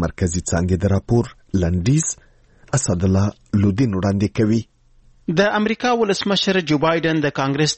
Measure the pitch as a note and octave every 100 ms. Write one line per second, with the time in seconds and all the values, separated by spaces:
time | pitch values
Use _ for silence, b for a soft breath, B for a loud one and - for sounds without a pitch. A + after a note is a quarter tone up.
0 | E2 - F#2 F2 - E2+ F2+ F2+ G2 G2
1 | - A#2+ A#2 - _ F#2+ E2+ F2+ F2+ D3
2 | - - b b b b - C3+ - F2+
3 | F#2+ F#2+ G2+ - _ G#2 G2+ G2 C3 F#2+
4 | G2+ G2 G2+ - G#2+ A2+ A2 _ _ _
5 | _ _ - E3 G3+ G#3 G#3+ A3 B3 A#3+
6 | G#3+ F#3+ G3+ F#3+ - F#3+ D3+ D3+ D#3 E3
7 | D#3+ D#3+ C#3+ C#3+ C3+ D3 D3+